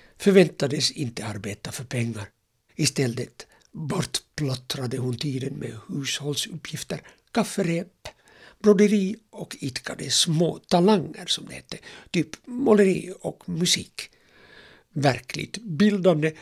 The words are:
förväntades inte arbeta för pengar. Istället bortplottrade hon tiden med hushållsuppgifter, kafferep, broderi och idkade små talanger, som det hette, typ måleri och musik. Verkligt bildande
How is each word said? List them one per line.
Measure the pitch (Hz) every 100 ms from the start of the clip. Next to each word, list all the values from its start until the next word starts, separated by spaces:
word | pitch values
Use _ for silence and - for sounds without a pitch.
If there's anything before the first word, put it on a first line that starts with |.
| - -
förväntades | 202 196 175 - 127 143 -
inte | - 123 - 107
arbeta | 104 104 101 -
för | -
pengar. | 120 123 117 104 104 _ _ _ _ -
Istället | 147 - 127 120 - - - _ _
bortplottrade | - 143 185 - - _ - 139 127 - 139 123 131
hon | 127 120
tiden | 151 131 -
med | - 117 113 -
hushållsuppgifter, | 151 135 - 143 143 - 165 - 151 - 156 - _ _
kafferep, | 233 - - 170 170 - _ - _ _ - - _
broderi | 208 196 208 208 190 220 _
och | - 170 -
idkade | 135 - - - 139
små | - 175 156 170 -
talanger, | - 175 190 202 - - 170
som | - -
det |
hette, | - - - - - -
typ | 170 - - -
måleri | 247 262 214 190 160 170 -
och | 165 - -
musik. | 165 175 - - - - _ _ _ - - - - _
Verkligt | 147 135 123 - 147 - 208
bildande | 226 147 208 202 180 156 156 156